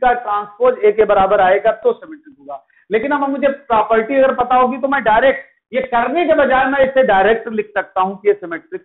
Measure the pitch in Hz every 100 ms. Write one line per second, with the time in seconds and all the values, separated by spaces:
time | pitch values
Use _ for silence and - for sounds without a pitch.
0 | 247 240 214 208 208 - 247 254 208 208
1 | 214 202 190 202 185 196 220 220 247 233
2 | 185 302 302 269 277 - _ _ - 214
3 | 269 285 277 277 277 277 - 226 214 226
4 | 220 277 269 247 247 254 254 262 269 269
5 | 226 220 262 - - _ _ 240 254 240
6 | 240 311 330 302 269 262 269 277 269 269
7 | 233 196 190 226 233 220 208 196 185 -
8 | 190 196 208 202 175 165 - 185